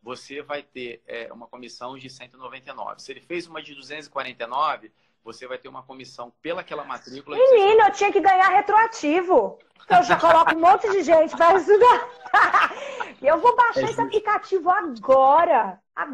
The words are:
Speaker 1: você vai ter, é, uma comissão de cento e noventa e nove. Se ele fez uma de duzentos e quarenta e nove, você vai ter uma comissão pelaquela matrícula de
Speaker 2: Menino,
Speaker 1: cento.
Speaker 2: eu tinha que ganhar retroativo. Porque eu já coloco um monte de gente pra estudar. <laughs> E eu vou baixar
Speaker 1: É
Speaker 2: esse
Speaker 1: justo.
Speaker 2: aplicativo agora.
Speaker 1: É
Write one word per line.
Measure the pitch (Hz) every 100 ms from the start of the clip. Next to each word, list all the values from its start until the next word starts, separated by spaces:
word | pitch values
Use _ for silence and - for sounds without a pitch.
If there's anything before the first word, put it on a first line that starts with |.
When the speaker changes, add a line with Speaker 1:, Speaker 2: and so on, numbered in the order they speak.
Speaker 1:
você | 151 123 - 139
vai | 139 147
ter, | - 131 120 120 -
é, | 117 113
uma | 117 117
comissão | 123 120 - 127 135
de | 131
cento | - 123 127
e |
noventa | 127 127 135
e |
nove. | 131 104 101
Se | -
ele | 117
fez | - 170 170
uma | 156
de | 143
duzentos | 139 131 151 143
e |
quarenta | 139 127 120
e | 117
nove, | 131 151 123 107 _ _ _
você | 113 113 127
vai | 127
ter | 131
uma | 135
comissão | 127 131 123 - 120 _
pelaquela | 156 180 170 151
matrícula | 135 127 - 135 - 415
de |
Speaker 2:
Menino, | 523 466 392 440
Speaker 1:
cento. | 403
Speaker 2:
eu |
tinha | - 403
que | 381
ganhar | 392 370 381
retroativo. | 370 403 415 453 - 294 339 359 302 196 - _ _
Porque | -
eu | 359
já | 349 330
coloco | 330 320 330 320
um |
monte | 339 427 427
de | 392
gente | 294 320 311 -
pra | 339 381
estudar. | 302 415 494 494 - - -
<laughs> | - - 392 339 - 554 - - -
E | 262
eu | 320
vou | 453
baixar | 494 466 277
Speaker 1:
É |
Speaker 2:
esse | 453 -
Speaker 1:
justo. |
Speaker 2:
aplicativo | 285 415 427 403 - 381 320
agora. | 311 339 226 202 269 269 302 339 269 202 180 _
Speaker 1:
É | - 302